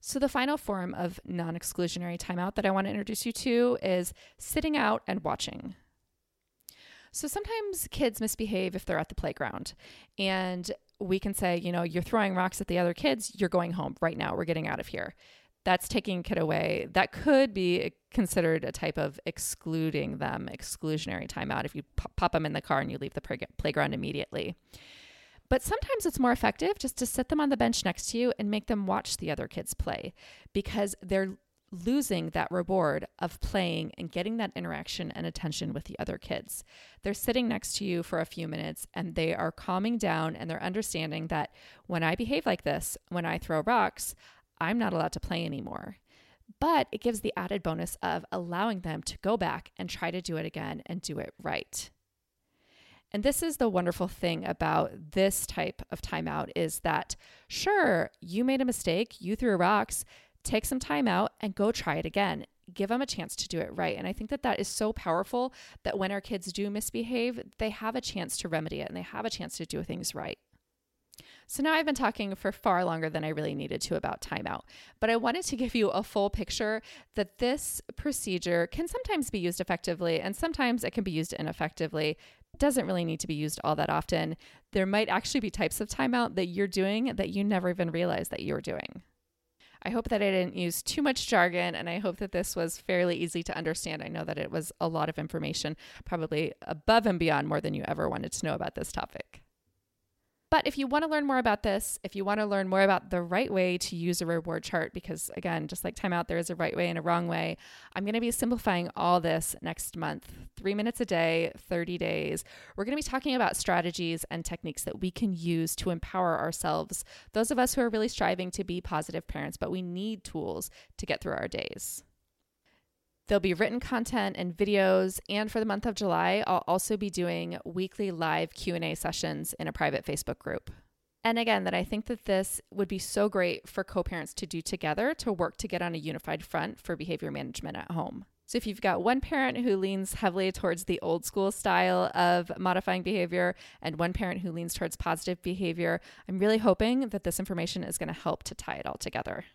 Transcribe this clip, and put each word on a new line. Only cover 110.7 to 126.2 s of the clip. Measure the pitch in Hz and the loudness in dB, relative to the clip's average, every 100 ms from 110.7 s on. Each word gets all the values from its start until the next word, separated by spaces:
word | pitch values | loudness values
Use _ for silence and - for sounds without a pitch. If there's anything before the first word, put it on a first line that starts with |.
minutes | 202 214 - | 0 0 0
a | |
day, | 240 175 165 165 165 - | 0 2 4 4 0 -4
thirty | - 175 170 180 | -4 -2 0 -2
days. | 170 160 151 165 - - - - | 0 0 -2 -4 -6 -16 -16 -6
We're | |
gonna | 202 285 | -2 -2
be | |
talking | - 262 294 | -2 -2 0
about | 254 226 - | 2 2 2
strategies | - 175 170 170 170 165 - | 2 2 2 -2 -2 -2 -4
and | 170 | -6
techniques | 165 165 165 - | -6 -6 -8 -6
that | - - | -6 -4
we | 185 | -4
can | - 220 | 0 -2
use | 175 170 165 165 - | 0 0 0 0 -2
to | - | -2
empower | 170 - 185 180 160 | -2 -2 0 2 4
ourselves, | 160 170 165 156 160 180 - - - | 0 0 0 0 -2 -6 -8 -14 -4
those | 214 226 | 0 2
of | 247 | 4
us | 247 | 2
who | - | 4
are | 240 | 2
really | 220 214 | 2 0
striving | - 175 180 180 | 2 2 2 -2
to | - | -4
be | 170 175 | -4 -4
positive | - 160 160 160 - | -2 -2 -2 -6 -6
parents, | - 143 - | -6 -6 -4
but | 175 | -4
we | 185 | -2
need | 180 175 208 220 | -4 -4 -4 -6
tools | - 160 92 82 - - - - | -6 -6 -4 -4 -6 -12 -20 -10
to | - | -4
get | - | -2
through | - | -2
our | - 101 | -2 -2
days. | - - - - - - _ _ _ _ _ _ _ _ _ _ _ - | -4 -6 -8 -10 -10 -14 _ _ _ _ _ _ _ _ _ _ _ 2
There'll | 202 | 4
be | 185 | 4
written | 170 214 247 | 2 2 0
content | - 247 233 247 196 - | -2 -2 0 0 0 -2
and | 180 | -4
videos, | 165 202 202 190 190 190 185 - | 0 2 6 8 6 4 -2 -4
and | 202 214 | -2 0
for | 226 | 0
the | |
month | 220 202 233 | 0 0 0
of | |
July, | 202 202 165 | 0 2 4